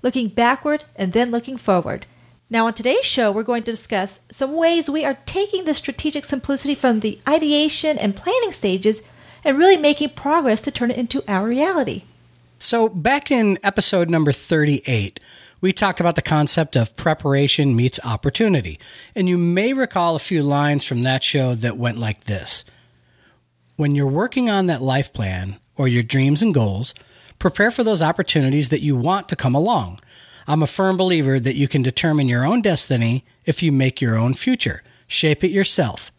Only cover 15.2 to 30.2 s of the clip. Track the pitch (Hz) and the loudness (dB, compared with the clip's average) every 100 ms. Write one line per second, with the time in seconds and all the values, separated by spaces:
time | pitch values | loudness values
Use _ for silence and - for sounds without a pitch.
15.2 | - - - _ 185 - 202 - 170 160 | -20 -20 -20 _ -2 0 0 0 0 0
16.2 | - 156 147 - 156 127 113 - 170 156 | 0 0 2 0 0 0 -2 -2 -2 -2
17.2 | 147 139 139 - 139 117 127 - 117 107 | 0 2 2 2 2 2 2 -2 -6 -2
18.2 | 139 - 226 165 87 80 - - - - | -2 0 2 2 -2 -12 -18 -20 -14 -4
19.2 | 180 180 170 180 220 269 254 190 170 160 | 0 2 2 2 0 0 -2 0 0 0
20.2 | - 170 143 143 147 147 - 120 127 131 | -2 0 2 2 2 0 -2 -2 0 0
21.2 | - 147 131 120 120 113 120 113 110 104 | 0 0 0 0 -4 -2 -4 -4 -6 -6
22.2 | - 98 - - - _ _ _ _ _ | -6 -6 -6 -8 -10 _ _ _ _ _
23.2 | _ _ _ _ _ - 147 143 139 143 | _ _ _ _ _ -4 0 2 0 0
24.2 | 240 269 240 196 185 143 131 131 143 - | -2 0 0 0 0 0 0 0 -2 -4
25.2 | 101 90 95 98 _ - 131 120 117 135 | -4 -4 -6 -10 _ -2 0 2 2 2
26.2 | 135 147 226 147 107 98 123 - - - | 2 2 2 2 0 -2 -6 -10 -20 -20
27.2 | - _ 180 - 214 240 226 196 156 170 | -20 _ -2 2 0 2 0 2 0 0
28.2 | 185 160 135 147 131 147 147 131 135 196 | 0 2 2 2 0 0 0 0 0 -2
29.2 | - 165 139 131 190 214 92 92 _ - | -2 -2 0 2 2 0 -2 -10 _ -20